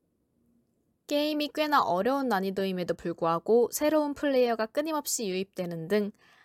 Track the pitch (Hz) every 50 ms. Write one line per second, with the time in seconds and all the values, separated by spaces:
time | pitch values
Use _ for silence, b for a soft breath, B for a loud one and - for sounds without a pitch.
0 | _ _ _ _ _ _ _ _ _ _ _ _ _ _ _ _ _ _ _ _
1 | _ - 294 285 294 302 311 302 302 277 - 302 302 302 294 262 - - 170 180
2 | 196 247 269 277 269 247 214 190 190 196 190 196 190 190 185 180 175 160 165 -
3 | - 170 165 - 175 165 165 165 - - 214 240 240 - - - 302 302 311 311
4 | 294 294 277 - - 285 269 254 247 240 233 220 220 226 - 294 302 320 311 294
5 | 294 - - - 233 190 180 185 190 - _ - 180 175 170 165 160 170 202 214
6 | 208 202 - b b b b b b